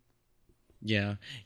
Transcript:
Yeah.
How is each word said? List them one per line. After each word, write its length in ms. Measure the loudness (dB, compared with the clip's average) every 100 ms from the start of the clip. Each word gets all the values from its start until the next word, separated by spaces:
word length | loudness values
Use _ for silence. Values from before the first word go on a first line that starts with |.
| _ _ _ _ _ _ _ -8
Yeah. 320 | 2 2 2 -2 -8 -10